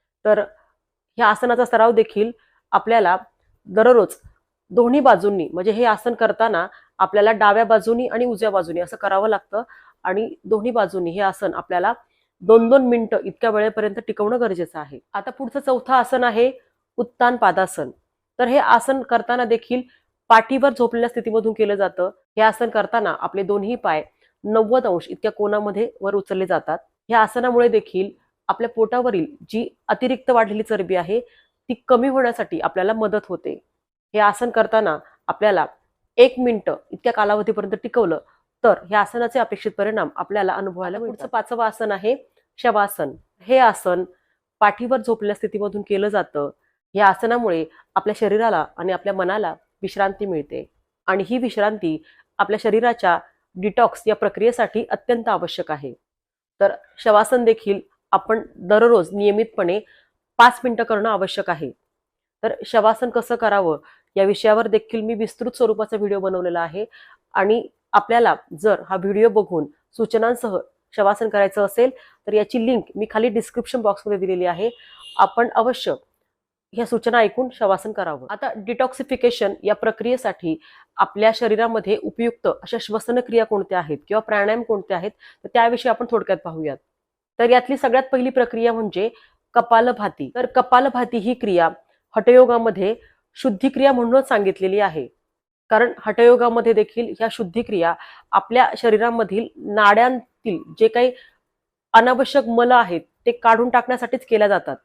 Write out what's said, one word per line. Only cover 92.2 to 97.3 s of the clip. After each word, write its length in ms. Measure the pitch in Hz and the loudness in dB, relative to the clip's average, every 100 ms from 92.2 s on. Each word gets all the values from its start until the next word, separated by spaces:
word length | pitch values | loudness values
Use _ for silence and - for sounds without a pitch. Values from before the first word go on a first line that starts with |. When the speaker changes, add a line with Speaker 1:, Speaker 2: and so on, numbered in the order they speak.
| 226 247 254 240 226 190 196 233 _ _ _ - | 6 8 8 4 0 -2 -4 -4 _ _ _ -6
Speaker 1:
शुद्धिक्रिया 540 | 262 190 269 - 277 | -4 -2 -2 2 2
म्हणूनच 360 | 254 233 262 262 | 2 2 2 2
सांगितलेली 500 | 226 190 180 190 196 | 0 0 -2 -2 0
आहे, 280 | 196 156 123 _ _ _ _ _ - | -2 -4 -10 _ _ _ _ _ 0
कारण 200 | 220 240 - 214 | 2 2 -2 -6
हठयोगामध्ये 680 | 208 233 247 240 233 226 | 4 6 6 4 0 2
देखील 400 | 220 214 233 233 - | 2 0 -4 -6 -4
ह्या 80 | 220 | -6